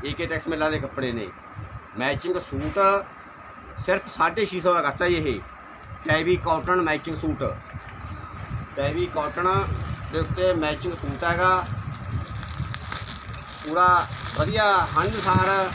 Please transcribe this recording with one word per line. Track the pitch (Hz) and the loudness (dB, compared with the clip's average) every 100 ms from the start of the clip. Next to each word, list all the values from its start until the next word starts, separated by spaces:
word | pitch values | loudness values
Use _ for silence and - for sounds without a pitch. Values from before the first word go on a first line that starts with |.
| 143 | -6
ਏ | |
ਕੇ | 139 165 | -4 -2
ਟੈਕਸ | 160 - | -2 -2
ਮਿੱਲਾਂ | 156 156 | 0 0
ਦੇ | 151 | 0
ਕੱਪੜੇ | 131 - 131 | -4 -4 -4
ਨੇ। | 117 98 - - - - - - - | -2 -6 -10 -16 -14 -12 -14 -12 -2
ਮੈਚਿੰਗ | 127 143 175 180 | 0 0 0 -2
ਸੂਟ | - 135 151 202 196 196 196 - - - - - - - - | -2 -4 -2 4 6 6 0 -14 -20 -20 -18 -18 -16 -8 0
ਸਿਰਫ | 196 - - | 0 -2 0
ਸਾਢੇ | 165 170 208 | 0 2 0
ਛੇ | 185 | 2
ਸੌ | 170 | 4
ਦਾ | 175 | 4
ਕਰਤਾ | 147 - 180 | 2 0 2
ਜੀ | 170 | 2
ਇਹ। | 156 107 - - - - - - - | 2 -2 -6 -16 -18 -16 -14 -10 0
ਟੈਵੀ | 156 165 180 | 2 4 2
ਕਾਟਨ | 170 160 160 180 | 2 0 2 2
ਮੈਚਿੰਗ | 165 151 165 156 | 4 0 -2 -4
ਸੂਟ, | 160 147 127 - - - - - - - - - - - - - | -2 -2 -2 -4 -10 -14 -14 -14 -12 -12 -12 -12 -8 -8 -8 -4
ਟੈਵੀ | 139 160 175 | -2 0 -2
ਕਾਟਨ | 170 147 170 180 190 185 - - - - | -2 -4 0 2 2 0 -2 -4 -8 -4
ਦੇ | 160 | -4
ਉੱਤੇ | 165 - 185 | -2 2 2
ਮੈਚਿੰਗ | 175 151 151 180 | 4 2 0 -4
ਸੂਟ | 170 139 - | -4 -6 -2
ਹੈਗਾ। | 170 175 185 185 180 - - - - - - - - - - - - - - - - - - - 151 | 0 4 4 4 0 -6 -6 -8 -4 -4 -4 -8 -8 -6 -6 -6 -6 -6 -6 -10 -10 -12 -12 -10 -4
ਪੂਰਾ | 160 180 175 160 - - - | 4 6 6 4 -4 -4 -2
ਵਧੀਆ | 151 220 208 190 165 151 | 0 4 6 6 4 2
ਹੰਢਸਾਰ | 185 220 185 185 185 196 185 | 2 2 4 6 6 4 2